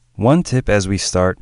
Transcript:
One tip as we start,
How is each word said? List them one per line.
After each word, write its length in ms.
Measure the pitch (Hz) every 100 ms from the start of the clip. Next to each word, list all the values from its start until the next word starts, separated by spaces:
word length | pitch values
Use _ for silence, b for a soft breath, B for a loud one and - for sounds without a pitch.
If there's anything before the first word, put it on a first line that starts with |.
| _ -
One 260 | 113 160
tip 280 | 170 127 -
as 180 | 104 95
we 100 | 98
start, 400 | - 92 92 90